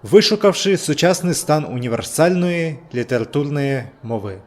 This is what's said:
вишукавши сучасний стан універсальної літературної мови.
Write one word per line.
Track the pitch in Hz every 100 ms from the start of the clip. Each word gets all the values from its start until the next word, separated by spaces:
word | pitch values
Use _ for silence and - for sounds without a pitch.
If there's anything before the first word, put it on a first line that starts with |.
вишукавши | 107 180 - 214 202 - 196 185
сучасний | - 147 170 175 170
стан | 156 - 151
універсальної | 139 123 123 113 107 - 170 180 175 170 160 151 -
літературної | 123 120 127 113 143 143 143 139 139 - -
мови. | 113 113 101 95